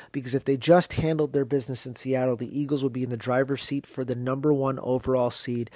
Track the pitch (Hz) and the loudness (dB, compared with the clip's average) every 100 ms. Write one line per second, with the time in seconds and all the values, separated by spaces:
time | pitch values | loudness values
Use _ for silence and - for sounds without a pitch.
0 | - 143 123 131 - 135 156 175 165 - | -12 -8 -4 -2 0 2 6 6 6 2
1 | 156 160 147 139 127 139 127 127 127 117 | 0 0 0 0 0 0 -2 -4 -6 -6
2 | 131 131 127 117 120 135 143 143 135 123 | -2 0 0 -2 -4 -4 -2 0 0 -2
3 | 123 117 127 127 135 139 - 139 - - | -4 -4 0 0 0 0 -2 -2 -4 -6
4 | 127 120 123 135 147 143 135 131 - 127 | -4 -4 -2 0 2 4 2 -2 -2 -2
5 | 131 127 120 - - 120 117 | 2 2 2 0 -2 -2 -6